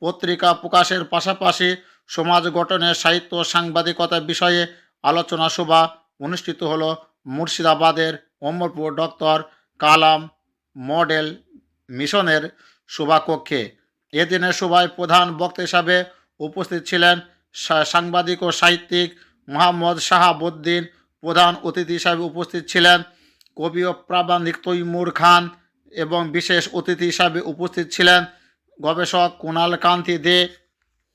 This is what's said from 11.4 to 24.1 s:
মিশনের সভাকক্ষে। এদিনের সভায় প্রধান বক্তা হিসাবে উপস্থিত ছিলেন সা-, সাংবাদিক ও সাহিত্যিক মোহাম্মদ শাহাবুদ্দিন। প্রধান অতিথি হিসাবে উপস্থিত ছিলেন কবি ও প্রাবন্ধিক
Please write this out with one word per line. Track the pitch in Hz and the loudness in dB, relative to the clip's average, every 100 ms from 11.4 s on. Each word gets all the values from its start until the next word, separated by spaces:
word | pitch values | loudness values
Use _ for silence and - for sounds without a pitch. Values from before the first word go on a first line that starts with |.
| _ 311 _ _ - | _ _ _ _ -16
মিশনের | 127 143 208 180 156 160 _ _ _ _ | -8 -2 0 2 0 -2 _ _ _ _
সভাকক্ষে। | - 151 156 160 160 156 143 104 _ _ _ _ | -6 2 2 2 -6 -4 -6 -6 _ _ _ _
এদিনের | 147 170 180 180 | -2 -2 0 -2
সভায় | 175 185 175 175 | -2 2 2 2
প্রধান | 175 175 175 180 160 | -2 2 4 4 0
বক্তা | 180 - | -6 -6
হিসাবে | 180 180 170 180 180 _ _ - | -4 -2 0 0 -2 _ _ -14
উপস্থিত | 156 180 180 175 | -12 -8 -8 -8
ছিলেন | - 180 175 175 - _ _ | -4 2 2 2 -2 _ _
সা-, | - - 156 | -12 -2 0
সাংবাদিক | 151 175 175 175 175 180 | 2 0 0 -2 -2 -2
ও | 180 | -4
সাহিত্যিক | - 175 175 - 175 175 - _ _ - | 2 2 2 -2 -2 -2 -6 _ _ -8
মোহাম্মদ | 143 180 175 170 170 | 0 2 2 -2 -2
শাহাবুদ্দিন। | - 180 180 156 165 156 156 175 170 _ _ _ | 2 4 4 2 -4 -6 -4 -4 -4 _ _ _
প্রধান | 160 170 175 170 | -2 4 4 2
অতিথি | 165 170 165 | -6 -6 -4
হিসাবে | 170 180 170 | -4 -2 -2
উপস্থিত | 170 156 170 175 - | -4 -8 -8 -8 -4
ছিলেন | 185 175 175 170 _ _ _ _ - | 2 6 4 2 _ _ _ _ -8
কবি | 160 170 | -6 -4
ও | 180 | -4
প্রাবন্ধিক | 175 - | -6 -4